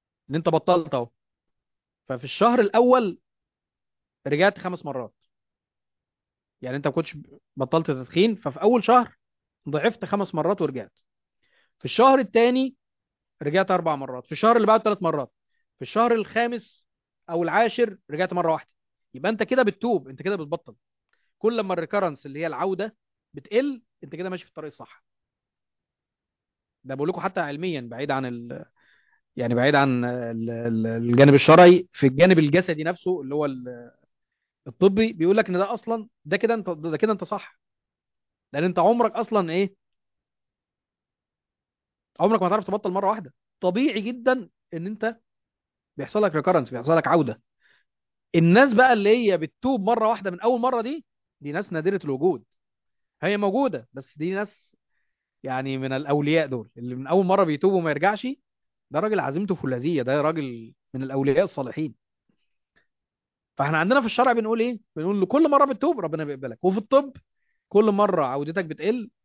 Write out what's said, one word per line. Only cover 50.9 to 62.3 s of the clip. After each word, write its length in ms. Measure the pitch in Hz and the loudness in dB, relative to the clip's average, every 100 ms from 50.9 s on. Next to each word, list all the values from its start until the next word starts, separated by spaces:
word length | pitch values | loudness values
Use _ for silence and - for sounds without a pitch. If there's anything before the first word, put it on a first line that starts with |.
| 311 - _ _ _ | -10 -14 _ _ _
دي 120 | 143 | -10
ناس 200 | 160 202 | -8 -6
نادرة 280 | 160 170 190 | -4 -2 -4
الوجود. 400 | 147 131 180 131 _ _ _ _ _ _ _ _ | -4 -2 0 -2 _ _ _ _ _ _ _ _
هي 140 | 175 208 | -4 -2
موجودة، 520 | 202 233 269 139 120 | -2 0 -2 -4 -14
بس 260 | 139 - 147 | -18 -18 -10
دي 160 | 170 | -6
ناس 360 | 196 208 _ _ _ _ _ _ _ _ _ | -6 -8 _ _ _ _ _ _ _ _ _
يعني 360 | 131 131 135 135 | -8 -6 -4 -6
من 140 | 131 | -4
الأولياء 540 | 135 147 147 147 165 143 | -4 -2 -2 2 0 0
دول، 240 | 123 107 117 | -6 -10 -12
اللي 180 | 123 | -12
من 120 | 127 135 | -10 -2
أول 200 | 185 185 | 0 2
مرة 180 | 196 | 2
بيتوب 280 | 170 147 190 | 2 2 0
وما 180 | 190 165 | 2 0
يرجعش، 360 | 143 190 208 254 277 _ _ _ _ _ | 0 0 -2 -6 -12 _ _ _ _ _
ده 100 | 147 | -4
راجل 200 | 214 202 | -2 -2
عزيمته 340 | 131 151 202 | -2 -4 -4
فولاذية، 480 | 185 131 123 147 151 | -4 -4 -4 -2 -2
ده 180 | 123 147 | 0 0
راجل 540 | 151 165 135 117 113 _ _ | 0 -4 -6 -10 -16 _ _
من 80 | 127 | -10
الأولياء 420 | 131 139 139 143 | -6 -2 0 0
الصالحين. 500 | 196 - 123 - 151 - _ _ _ | -2 -6 -8 -6 -8 -10 _ _ _